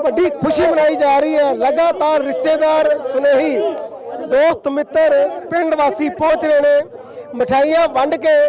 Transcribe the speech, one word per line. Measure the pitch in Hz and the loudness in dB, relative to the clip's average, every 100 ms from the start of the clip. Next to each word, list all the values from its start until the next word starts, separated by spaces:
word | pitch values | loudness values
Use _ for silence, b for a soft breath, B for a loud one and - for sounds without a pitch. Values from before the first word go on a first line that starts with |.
ਵੱਡੀ | 285 247 349 | -2 0 -2
ਖੁਸ਼ੀ | - 302 311 349 | -2 -2 0 2
ਮਨਾਈ | 311 302 302 | 2 2 2
ਜਾ | 285 277 | 2 2
ਰਹੀ | 302 311 | 2 0
ਹੈ। | 285 | 0
ਲਗਾਤਾਰ | 247 254 302 339 - 302 311 | 0 0 2 0 0 0 0
ਰਿਸ਼ਤੇਦਾਰ, | 277 - 311 311 311 311 311 294 262 | -2 -2 -2 0 2 2 2 0 -2
ਸੁਨੇਹੀ, | 269 285 262 311 247 - 311 - - - - 311 | -2 2 2 0 -2 -2 -6 -10 -14 -14 -12 -2
ਦੋਸਤ | 262 320 320 285 | 2 2 0 -4
ਮਿੱਤਰ, | 277 294 311 320 285 294 320 - | -4 -2 0 2 2 0 -4 -6
ਪਿੰਡ | 330 330 311 | -4 -2 0
ਵਾਸੀ | 285 277 294 | 0 0 -4
ਪਹੁੰਚ | - 311 320 311 | -2 0 0 2
ਰਹੇ | 294 | 2
ਨੇ। | 294 285 302 - B B B 240 | 4 2 0 -10 B B B -6
ਮਠਾਈਆਂ | 247 262 294 320 330 | -2 2 2 2 2
ਵੰਡ | 254 277 311 | 0 -2 0
ਕੇ | 320 587 | 2 2